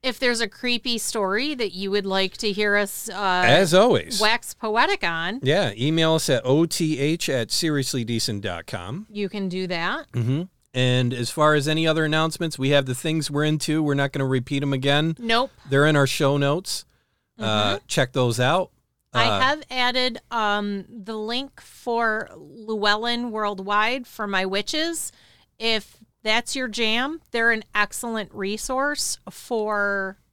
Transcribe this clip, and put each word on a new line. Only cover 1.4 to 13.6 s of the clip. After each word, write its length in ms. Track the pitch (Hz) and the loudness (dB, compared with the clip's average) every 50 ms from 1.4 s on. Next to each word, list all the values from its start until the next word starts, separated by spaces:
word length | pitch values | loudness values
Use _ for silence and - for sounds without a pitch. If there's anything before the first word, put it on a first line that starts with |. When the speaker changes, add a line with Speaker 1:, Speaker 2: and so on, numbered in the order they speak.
| 269 294 302 | -2 -2 -4
Speaker 1:
that 160 | 247 233 190 175 | -4 -4 -6 -4
you 160 | 185 196 196 | -6 -4 -2
would 160 | 196 208 196 | -2 -2 -2
like 320 | 196 190 190 190 185 - | 0 0 0 0 0 -2
to 140 | - - 214 | -4 -2 -2
hear 240 | 196 202 214 208 202 | 0 0 2 2 2
us, 340 | 208 208 196 - - - 220 | 2 2 0 -4 -10 -10 -10
uh, 340 | 185 190 208 190 180 180 180 | -8 -2 0 0 2 4 6
Speaker 2:
As 280 | 117 135 170 196 160 160 | 6 6 6 6 6 6
always. 460 | 185 214 247 185 107 78 - 233 185 | 6 6 6 4 2 0 -2 -2 2
Speaker 1:
wax 340 | 214 214 - - - - - | 2 2 2 0 -2 -10 -12
poetic 500 | _ - 220 208 226 262 370 403 - - | _ -6 -2 2 2 4 2 2 0 -2
on. 360 | 175 165 165 165 175 214 277 | -2 -2 -2 -4 -4 -6 -2
Speaker 2:
Yeah, 300 | 269 131 151 190 190 113 101 | 0 2 2 2 2 0 -2
email 380 | 110 123 151 160 165 160 160 160 | -2 0 0 2 4 4 4 4
us 140 | 156 - - | 2 2 2
at 140 | 135 117 110 | 0 2 2
O 200 | 127 135 156 165 | 2 4 4 2
T 320 | 165 - - 170 156 156 127 | 2 0 -2 -2 -2 0 0
H 280 | 139 151 165 170 - | 0 -2 0 -2 -2
at 220 | - 139 127 113 - | -2 -2 -2 -2 -2
seriously 540 | - - 170 160 151 143 131 - - 131 117 | -2 -2 0 0 0 0 -2 -2 -2 -4 -2
decent 380 | 110 120 113 - - 107 101 98 | -2 -2 -2 -2 -2 -4 -4 -4
dot 240 | 101 85 85 85 | -6 -6 -6 -8
com. 400 | - - 95 87 92 123 185 214 _ | -10 -10 -8 -8 -8 -10 -10 -12 _
Speaker 1:
You 200 | 208 208 208 190 | -8 -6 -6 -6
can 200 | - 208 196 185 | -4 -6 -6 -4
do 160 | 170 185 185 | -4 -6 -4
that. 440 | 175 180 170 170 185 240 320 311 _ | -4 -4 -4 -2 -4 -4 -6 -8 _
Speaker 2:
Mm-hmm. 320 | - 123 113 120 131 151 180 - _ _ _ _ - | -6 -4 -2 0 -2 -2 -4 -8 _ _ _ _ -2
And 400 | 127 127 127 123 127 127 120 131 | 0 0 2 2 2 2 0 -2
as 180 | 120 120 - | -2 -6 -6
far 220 | - 160 151 151 151 | 0 2 4 4 4
as 120 | 147 135 | 4 2
any 200 | 151 156 160 160 | 0 0 0 2
other 180 | 160 156 160 156 | 0 2 0 0
announcements, 520 | 151 151 156 160 160 - - 170 160 - - | 0 2 0 0 0 -2 -4 -4 -6 -4 -2
we 100 | 131 135 | 0 4
have 160 | 143 143 135 | 4 4 2
the 100 | 131 123 | 2 -4
things 340 | - - 160 156 160 143 - | -4 -2 -2 -2 0 -2 -2
we're 120 | 143 143 151 | -2 0 2
into. 360 | 151 156 151 | 2 0 0